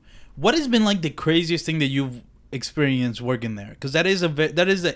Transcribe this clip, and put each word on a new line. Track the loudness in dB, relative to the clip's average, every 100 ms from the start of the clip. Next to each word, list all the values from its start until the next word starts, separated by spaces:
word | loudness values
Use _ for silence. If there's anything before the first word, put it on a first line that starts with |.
| -20 -20 -20
what | 0 2 2
has | 2
been, | 2
like, | 4 2
the | -2
craziest | -2 2 2 2 -2
thing | -2 0
that | 0
you've | 0 -2 -6 -18 -20 -12
experienced | -10 -6 0 2 2 0 -2
working | -4 -2 -4 -8
there? | -12 -10
'Cause | -2
that | 0 0
is | 2
a | 0
ve-, | 0 0
that | 2 2
is | 2
an | 0